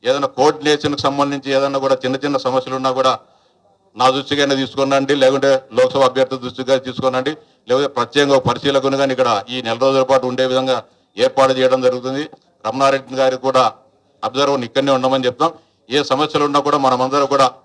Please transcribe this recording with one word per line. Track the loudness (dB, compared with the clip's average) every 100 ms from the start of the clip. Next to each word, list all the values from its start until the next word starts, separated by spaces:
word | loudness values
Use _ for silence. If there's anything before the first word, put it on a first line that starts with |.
ఏదైనా | 0 -2 -2 2
కోఆర్డినేషన్కి | 2 2 0 0 0 -2 -2
సంబంధించి | 0 -2 -2 -2 0
ఏదైనా | 0 -2
కూడా | 0 0
చిన్న | 0 -4
చిన్న | -2 -2 0
సమస్యలు | -2 -2 -4
ఉన్నా | -2 0
కూడా | 0 -2 _ _ _ _ _ _ _ 0
నా | 0
దృష్టికైనా | 0 -2 -2 0 0
తీసుకున్నాండి, | -2 -2 0 0 0 2
లేకుంటే | 4 4 2 0 0 0
లోక్సభ | 2 4 2
అభ్యర్థి | 2 -2 -2
దృష్టిగా | -10 -10 -2 -2 -2
తీసుకున్నాండి, | -4 -2 -2 -4 -8 _ _ -2
లేకపోతే | -2 0 -4
ప్రత్యేకంగా | -2 0 2 2
ఒక | 2
పరిశీలకుని | -2 0 0 0 0
కానీ | -2 0
ఇక్కడ | 0 0 -4
ఈ | -8 -6
నెల | 0
రోజుల | 2 2
పాటు | 2 2 0
ఉండే | -2 0
విధంగా | 0 0 -4 -6 _ _ -2
ఏర్పాటు | 0 2 2 2
చేయడం | 2 2 2
జరుగుతుంది. | 0 -6 -6 -8 -14 _ _ -8
రమణారెడ్డి | 0 0 0 -4 0
గారికి | 0 0 -4
కూడా | 0 0 -2 _ _ _ _
అబ్జర్వర్ని | -8 -2 0 0 -2
ఇక్కడనే | -4 0
ఉండమని | 0 0 0 -2
చెప్తాం. | -2 -4 -4 _ _ _
ఏ | -4
సమస్యలు | -2 -2 0 0
ఉన్నా | 0 0 0
కూడా | 2
మనమందరం | 2 2 0 0 0
కూడా | 2 0 0